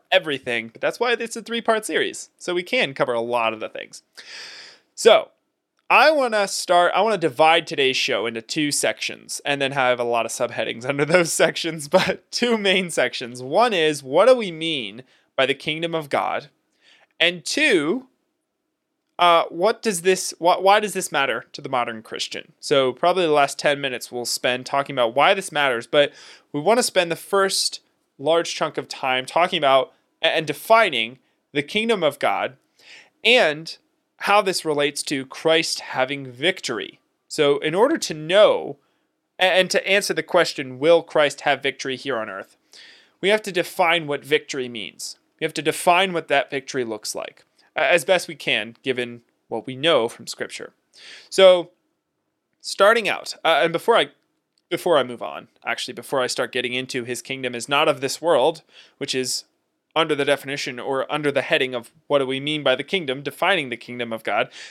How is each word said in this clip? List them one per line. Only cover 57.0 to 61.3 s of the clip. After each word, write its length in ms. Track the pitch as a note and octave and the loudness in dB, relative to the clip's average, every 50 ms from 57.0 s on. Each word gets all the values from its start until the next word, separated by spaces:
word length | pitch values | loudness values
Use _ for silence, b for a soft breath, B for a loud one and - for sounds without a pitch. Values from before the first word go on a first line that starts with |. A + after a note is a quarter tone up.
| A2+ | -6
his 180 | B2 B2 A#2+ - | -6 -8 -10 -8
kingdom 320 | - C3+ C3+ C3 B2 B2 | -10 -10 -8 -8 -8 -8
is 140 | A#2 A2+ - | -8 -6 -2
not 180 | C#3+ C#3+ D#3 | 0 2 2
of 140 | D#3 C#3 C3 | 2 0 0
this 200 | C3+ C3 - - | -2 -6 -6 -4
world, 420 | D#3 E3+ D#3+ B2 B2+ D#3+ E3+ - _ b b b b b b | 0 2 2 4 4 2 0 -2 _ b b b b b b
which 180 | b C#3 - - | b -8 -6 -4
is 300 | C3 B2+ B2+ - - - _ _ _ _ _ _ _ _ _ - | -4 -4 -4 -6 -8 -8 _ _ _ _ _ _ _ _ _ -2
under 200 | D#3 E3 D#3 D3 | 0 0 0 0
the 100 | C3+ C#3 | -2 0
definition 540 | C#3+ C#3+ - - C#3 C#3+ C#3+ - D3 B2 A#2+ | 0 0 -2 -2 -8 -8 -8 -8 -8 -8 -8
or 320 | F#2+ C3 C3+ C3+ - - | -6 -4 -4 -4 -4 -4
under 220 | C3+ D3+ D3 C#3+ | -4 -4 -2 -2